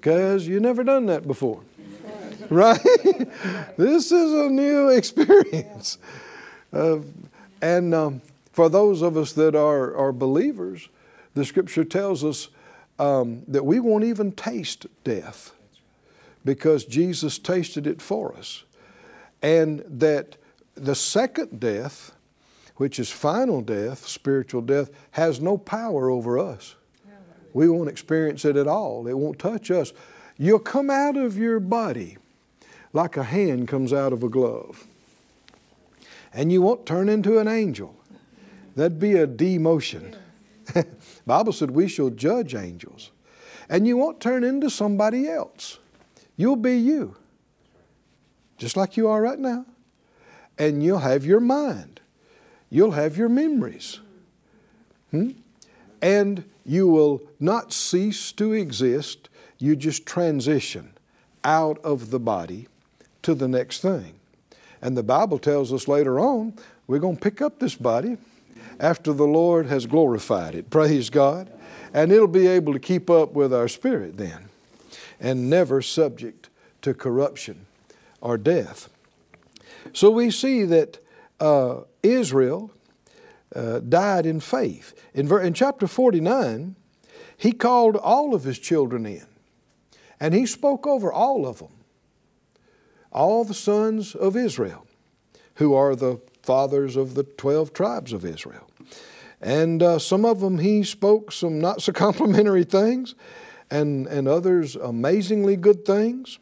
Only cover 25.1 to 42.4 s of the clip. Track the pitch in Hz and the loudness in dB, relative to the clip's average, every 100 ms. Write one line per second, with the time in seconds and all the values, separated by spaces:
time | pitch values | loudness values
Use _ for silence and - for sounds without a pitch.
25.1 | - 165 131 160 202 202 214 226 156 131 | -2 -2 0 -4 -4 -4 -8 -4 -2 -2
26.1 | 127 117 123 185 110 - - _ _ _ | -2 -2 -4 -4 -10 -20 -20 _ _ _
27.1 | 202 - - - 127 160 170 156 131 - | -20 -20 -20 -10 2 4 4 -2 -8 -4
28.1 | 160 156 143 147 143 143 185 190 113 117 | -2 -2 -2 0 0 0 -2 -4 -8 -6
29.1 | 135 151 139 180 220 - 180 139 - - | -4 -4 -4 -6 -6 -2 -2 -2 -10 -20
30.1 | - - _ 151 214 214 269 277 277 285 | -20 -20 _ 2 2 2 -4 0 0 0
31.1 | 277 254 196 233 226 185 233 214 123 87 | -2 -4 -2 -2 -2 -2 -2 -2 -6 -10
32.1 | - _ _ _ _ _ - _ 151 170 | -16 _ _ _ _ _ -20 _ -4 -2
33.1 | - 123 165 190 127 123 139 127 139 139 | -4 -4 -2 0 -2 -4 -4 -2 0 0
34.1 | 127 120 123 123 113 - - - _ _ | -2 -2 0 0 -2 -12 -20 -20 _ _
35.1 | _ _ _ _ _ _ _ _ _ - | _ _ _ _ _ _ _ _ _ -20
36.1 | - - 113 151 185 185 240 - 165 196 | -20 -18 -4 0 2 2 0 -2 -2 0
37.1 | 214 196 220 214 226 208 113 95 - _ | 0 2 2 2 -2 -2 -6 -12 -18 _
38.1 | - _ _ - - - - 165 160 208 | -20 _ _ -20 -20 -16 -2 -2 0 2
39.1 | 196 147 117 175 185 160 160 - - 78 | 2 2 0 0 0 2 0 -2 -12 -16
40.1 | - - _ _ _ - 175 - - - | -20 -20 _ _ _ -6 -4 -4 -8 -20
41.1 | - - 135 220 - 143 131 185 - 139 | -20 0 0 0 -2 -2 0 0 0 -4
42.1 | 110 139 240 | -2 -2 -2